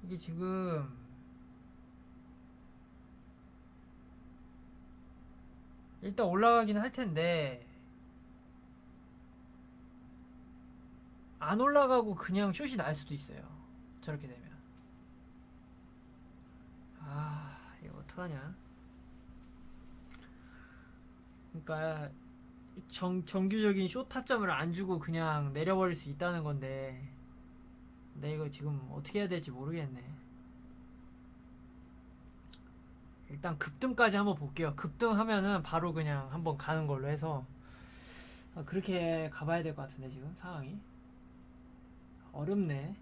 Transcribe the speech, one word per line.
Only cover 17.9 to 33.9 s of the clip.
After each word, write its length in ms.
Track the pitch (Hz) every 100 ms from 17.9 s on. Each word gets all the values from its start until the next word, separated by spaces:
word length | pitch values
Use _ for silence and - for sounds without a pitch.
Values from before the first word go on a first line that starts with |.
| -
어떡하냐. 560 | 143 - 180 143 139 190 - - - - - - - - - - - - - - - - - - - - - - - - - - - - -
그러니까 580 | 165 151 156 160 156 147 - - - - - - - -
정-, 360 | - 180 185 175
정규적인 600 | 196 190 214 214 196 185
숏 200 | - 262
타점을 400 | 262 254 240 196
안 220 | 143 160
주고 260 | 170 190 175
그냥 540 | 143 165 160 151 143
내려버릴 420 | 139 160 190 185
수 140 | 165 -
있다는 340 | 143 175 175
건데, 640 | 151 143 131 135 135 127 135 - - - - - - - - - -
근데 200 | - 143
이거 140 | 151 151
지금 300 | 143 147 147 131
어떻게 280 | 143 143 208
해야 80 | 202
될지 220 | 175 147
모르겠네. 520 | 127 139 165 143 127 - - - - - - - - - - - - - - - - - - - - - - - - - - - - - - - - -
일단 260 | 143 175 156
급등까지 580 | - - 262